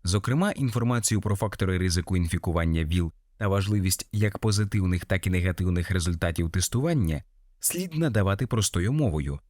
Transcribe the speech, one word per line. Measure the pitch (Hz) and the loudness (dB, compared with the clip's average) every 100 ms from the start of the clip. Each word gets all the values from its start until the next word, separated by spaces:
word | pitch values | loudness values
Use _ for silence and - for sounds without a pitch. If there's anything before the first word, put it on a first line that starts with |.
Зокрема, | 87 101 113 139 202 | 0 0 2 2 0
інформацію | - 131 117 117 120 - 107 | 0 -2 0 0 0 2 0
про | 104 101 | 0 -2
фактори | 107 - 92 92 | -2 0 0 2
ризику | 92 87 82 92 | 2 0 0 0
інфікування | 85 85 92 85 82 82 | 0 -2 0 0 2 0
віл | 78 87 85 - _ _ | 0 0 0 -6 _ _
та | 104 | 0
важливість | 98 98 104 92 - - | 0 2 0 0 -2 -4
як | 104 107 - | -2 -2 0
позитивних, | 110 101 104 104 90 90 | 0 0 0 0 0 0
так | - 95 92 | 0 0 2
і | |
негативних | 90 92 85 92 87 85 | 0 0 0 0 0 0
результатів | 92 85 85 85 82 82 | 0 0 0 -2 0 -2
тестування | 90 - 117 156 156 85 76 - _ _ _ | 0 0 0 0 2 0 -2 -6 _ _ _
слід | - 175 185 | -4 -4 -4
надавати | 156 160 107 95 101 127 | -2 0 2 2 0 0
простою | 117 101 87 95 | 0 0 0 0
мовою | 151 127 76 69 69 | 0 0 0 -4 -6